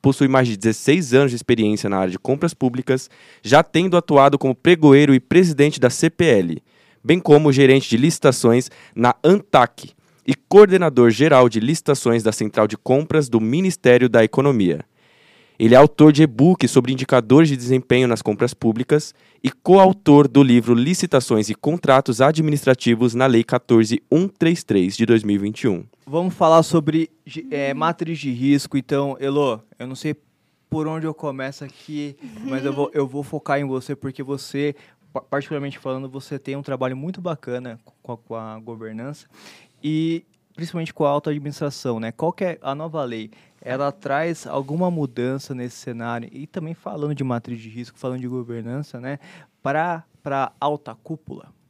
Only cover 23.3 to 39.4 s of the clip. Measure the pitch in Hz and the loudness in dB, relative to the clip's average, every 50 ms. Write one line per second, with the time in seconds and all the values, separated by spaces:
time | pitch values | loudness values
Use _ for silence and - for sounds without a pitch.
23.3 | 120 113 113 - - 123 _ - 123 113 113 107 117 - _ _ - 156 185 196 | 2 2 0 0 -4 -4 _ 2 2 2 2 2 -2 -8 _ _ 0 0 0 -2
24.3 | _ _ 170 165 175 165 - - 107 98 90 95 98 - 117 113 117 113 104 104 | _ _ 0 0 0 -2 -4 -2 0 0 0 -2 -2 -4 0 2 2 0 2 -2
25.3 | 101 101 98 104 107 - - 120 95 85 98 110 _ _ _ - 135 165 180 185 | -4 -4 -4 -8 -10 -4 -4 -4 -4 -4 -8 _ _ _ _ -8 -8 -6 -6 -6
26.3 | 170 - 180 160 160 165 160 - - 165 147 156 156 165 160 - _ _ _ 147 | -4 0 2 4 4 4 2 2 -2 -2 -2 -2 -4 -4 -4 -4 _ _ _ -18
27.3 | - 156 170 269 151 143 139 139 139 147 160 165 165 _ 175 160 165 147 139 139 | -18 -16 -14 -10 -8 -6 -6 -6 -6 -4 -4 -4 -4 _ -8 -10 -10 -8 -8 -8
28.3 | 123 120 127 139 143 139 - - - 139 123 - 147 139 139 139 135 - 135 135 | -6 -4 0 0 0 0 -2 -4 -8 -8 -6 -4 -4 -4 -4 -6 -8 -8 -8 -4
29.3 | 139 147 143 131 113 107 _ _ _ _ 123 127 131 127 - 156 147 _ _ _ | -2 -2 -2 -2 -4 -8 _ _ _ _ -16 -16 -16 -12 -10 -10 -10 _ _ _
30.3 | _ _ _ _ _ _ _ _ - 156 156 156 160 160 156 160 151 156 - 147 | _ _ _ _ _ _ _ _ -8 -8 -8 -8 -8 -8 -8 -10 -10 -8 -10 -12
31.3 | 131 131 131 135 139 - 147 131 _ _ - - 156 147 147 147 139 _ - 247 | -10 -10 -12 -12 -12 -14 -20 -20 _ _ -20 -14 -12 -12 -12 -12 -16 _ -20 -20
32.3 | 110 107 110 135 135 135 131 143 - 139 143 139 - 151 139 127 127 143 143 - | -20 -16 -12 -10 -10 -6 -6 -6 -4 -4 -6 -4 -4 -6 -6 -6 -8 -12 -12 -12
33.3 | - 147 _ - 143 139 143 135 131 127 - - 143 _ - 135 131 - 135 127 | -14 -12 _ -6 -6 -4 -4 -6 -8 -10 -10 -12 -14 _ -12 -16 -14 -14 -12 -12
34.3 | 139 135 - - - 139 143 147 139 _ _ _ _ _ _ _ _ 131 _ _ | -12 -12 -12 -12 -10 -8 -6 -8 -8 _ _ _ _ _ _ _ _ -16 _ _
35.3 | - 143 139 - 156 143 139 139 139 - _ 135 131 131 135 131 131 139 135 - | -8 -8 -8 -8 -12 -10 -10 -12 -14 -14 _ -12 -10 -10 -12 -14 -16 -18 -16 -14
36.3 | 151 135 _ 135 135 139 139 - 135 127 131 127 131 131 143 175 185 - 175 175 | -16 -14 _ -12 -12 -12 -10 -10 -8 -8 -6 -8 -8 -10 -12 -12 -14 -12 -10 -10
37.3 | 160 - - - 123 123 127 123 113 113 _ _ _ _ _ - 120 113 _ _ | -12 -10 -12 -12 -12 -12 -12 -16 -20 -20 _ _ _ _ _ -16 -16 -16 _ _
38.3 | 113 113 113 110 110 110 110 117 117 113 113 110 110 110 120 139 147 - _ _ | -16 -14 -14 -16 -18 -18 -18 -18 -18 -16 -16 -16 -16 -14 -14 -16 -16 -18 _ _
39.3 | _ _ | _ _